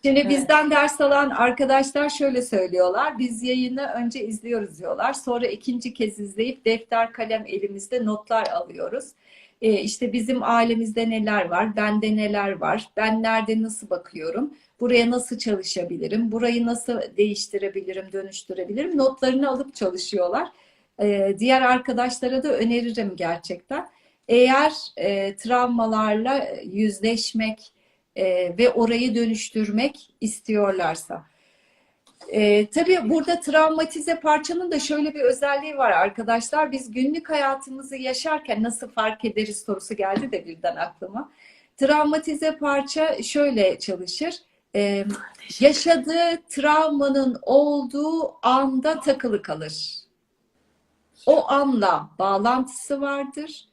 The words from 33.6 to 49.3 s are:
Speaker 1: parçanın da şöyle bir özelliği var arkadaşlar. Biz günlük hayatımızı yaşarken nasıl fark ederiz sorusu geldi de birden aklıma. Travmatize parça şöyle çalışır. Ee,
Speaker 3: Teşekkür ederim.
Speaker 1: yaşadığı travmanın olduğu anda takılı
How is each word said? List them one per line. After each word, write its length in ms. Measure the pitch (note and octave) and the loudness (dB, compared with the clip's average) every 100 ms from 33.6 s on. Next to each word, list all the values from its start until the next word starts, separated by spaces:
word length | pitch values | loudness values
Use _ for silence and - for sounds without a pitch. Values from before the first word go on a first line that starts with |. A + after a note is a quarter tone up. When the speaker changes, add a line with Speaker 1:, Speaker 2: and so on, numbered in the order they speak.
| D#4 D#4+ D#4+ D#4+ D4 E4 | 4 2 -2 -4 -4 -2
Speaker 1:
parçanın 500 | D#4 D4+ D4+ F4 F4+ | 2 2 2 -4 -2
da 100 | D#4 | -2
şöyle 340 | - D4+ D4+ | -2 -2 -2
bir 60 | D4 | 2
özelliği 560 | B3 C4 C#4+ C#4 D#4 C#4+ | 0 2 0 0 -4 0
var 140 | B3 | 2
arkadaşlar. 840 | F3 G3 G3+ A3 A3+ A#3 D4 D4+ | 4 2 -2 -2 -2 0 0 0
Biz 180 | C4+ B3+ | -2 -8
günlük 400 | A3 C4 D#4+ D#4+ | -2 -2 -2 -2
hayatımızı 680 | D#4 C4+ C4+ C4+ C4 C4+ C4+ | -2 0 -2 -8 -16 -12 -8
yaşarken 640 | B3+ B3+ D#4+ D4+ - G#3+ | -6 -4 -4 -4 -4 -2
nasıl 260 | A3+ A#3 - | -2 -4 -8
fark 360 | - G#3+ A3 | -4 -2 -2
ederiz 380 | A3+ G#3+ G#3+ G#3 - | -4 -2 -4 -6 -6
sorusu 280 | G3 - | -8 -6
geldi 380 | G#3+ F#3+ G3 C4+ | -4 -2 -2 -4
de 140 | G3+ D#3+ | -8 -8
birden 300 | E3 F3 D3+ | -6 -6 -4
aklıma. 560 | E3+ - F#3 G#3 D4 _ - _ _ _ | -8 -8 -14 -12 -14 _ -20 _ _ _
Travmatize 840 | C4+ D4+ D4+ D#4 D#4 D4+ D#4 D#4 | 2 4 2 0 -2 -2 -2 -2
parça 640 | C#4+ C#4 C#4 D#4 D#4 - | 0 0 -2 -2 -2 -2
şöyle 560 | - D4 D4 A#3+ F#3+ - | -4 0 2 4 2 2
çalışır. 560 | - F#3 F3+ - D#4+ F4 _ _ _ | -6 -8 -8 -6 -6 -6 _ _ _
Ee, 300 | G3+ G3+ G3+ | -2 0 0
Speaker 3:
Teşekkür 60 | G3+ | -4
ederim. 460 | G3+ - - - - | -8 -12 -20 -16 4
Speaker 1:
yaşadığı 840 | C4+ D4 E4+ E4 C4+ E4 E4+ E4 _ | 6 6 4 2 4 0 2 0 _
travmanın 920 | - C#4+ D4+ D#4 D4 C#4 C4+ C4 A#3 | -2 2 4 2 2 2 2 0 -2
olduğu 1040 | - C4+ D4 D4 B3+ C#4 D4+ E4 D#4 - A#3 | 4 4 6 2 -2 -4 -2 -2 -4 -2 2
anda 540 | C4 C4+ C4 C#4+ D#4+ | 2 2 0 0 -2
takılı 420 | D4+ C4+ B3 | 0 0 0